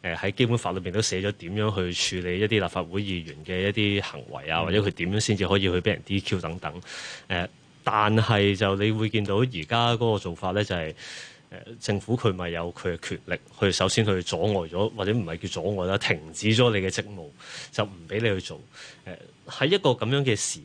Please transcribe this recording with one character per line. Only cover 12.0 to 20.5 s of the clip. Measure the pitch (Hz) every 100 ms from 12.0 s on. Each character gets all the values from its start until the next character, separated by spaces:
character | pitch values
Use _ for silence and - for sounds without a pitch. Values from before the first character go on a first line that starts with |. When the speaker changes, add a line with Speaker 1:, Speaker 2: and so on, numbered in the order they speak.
Speaker 1:
府 | - 120
佢 | 113
咪 | 90 87
有 | 85 87
佢 | - 92 82
嘅 | -
權 | 85 -
力 | 87 - -
去 | 101
首 | 87 95
先 | -
去 | 107 95
阻 | 85 82
礙 | 101 101 82
咗， | 87 107 110
或 |
者 | 95
唔 | 117
係 | 85 82
叫 | 95 90
阻 | 85
礙 | 101
啦， | 90 98
停 | - 85 80
止 | 82 104
咗 | 110 123 104
你 |
嘅 | 95
職 | 101
務， | 98 98 76 - - - -
就 | -
唔 | 101 92 82
畀 |
你 | 101
去 | 113 95
做。 | - 76 - - - -
呃， | - 87 - - -
喺 | - 139
一 | 196
個 | 143
噉 | - 113
樣 | 139
嘅 | 131 107
時 | -